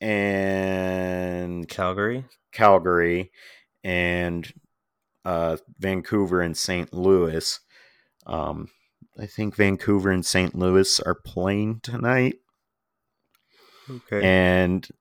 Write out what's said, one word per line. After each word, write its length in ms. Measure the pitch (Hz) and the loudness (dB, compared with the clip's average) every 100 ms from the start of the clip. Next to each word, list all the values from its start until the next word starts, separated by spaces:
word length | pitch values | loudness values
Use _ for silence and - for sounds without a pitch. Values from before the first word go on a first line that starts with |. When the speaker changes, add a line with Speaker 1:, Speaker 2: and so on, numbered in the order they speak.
Speaker 1:
and 1700 | 110 104 101 98 98 95 95 95 92 92 92 90 90 90 90 87 82 | -2 0 0 0 0 0 -2 -2 -2 -2 -4 -4 -4 -6 -6 -8 -10
Speaker 2:
Calgary? 560 | - 92 95 107 127 131 _ _ | -4 -4 -2 -4 -4 -10 _ _
Speaker 1:
Calgary 800 | - 107 95 90 87 85 87 90 _ - - _ _ | 2 6 6 4 2 2 0 -4 _ -20 -20 _ _
and, 680 | 95 90 87 87 87 85 82 - _ _ _ _ _ _ 95 | -4 -2 0 -2 -2 -6 -10 -18 _ _ _ _ _ _ -6
uh, 320 | 85 82 78 - - | -2 -2 -4 -8 -8
Vancouver 640 | 95 95 - 107 92 90 | -4 -4 -2 -2 2 2
and 160 | 85 80 | 0 -2
Saint 380 | - 90 87 | -4 -4 -4
Louis. 640 | 90 92 92 82 80 - - _ _ _ _ _ _ - | 0 4 4 2 -2 -6 -8 _ _ _ _ _ _ -8
Um, 440 | 80 76 78 - _ _ _ - - | -6 -6 -8 -12 _ _ _ -20 -16
I 80 | 107 | -12
think 300 | - 104 101 | -6 -6 2
Vancouver 540 | 98 98 - 101 95 | 2 2 2 2 2
and 140 | 92 | 0
Saint 300 | - 95 92 | 0 0 0
Louis 460 | 87 90 95 95 - | 0 4 4 4 0
are 140 | 87 | -2
playing 680 | 90 - - 95 101 107 113 | -4 -6 -4 -2 -2 -4 -6
tonight. 560 | - 120 120 127 127 - _ _ _ _ _ _ _ _ _ _ _ _ _ _ - | -10 -4 0 2 0 -2 _ _ _ _ _ _ _ _ _ _ _ _ _ _ -18
Speaker 2:
Okay. 320 | 127 - 104 | -18 -6 0
Speaker 1:
And 640 | 95 92 90 90 90 92 - - | 2 4 4 4 2 0 -6 -20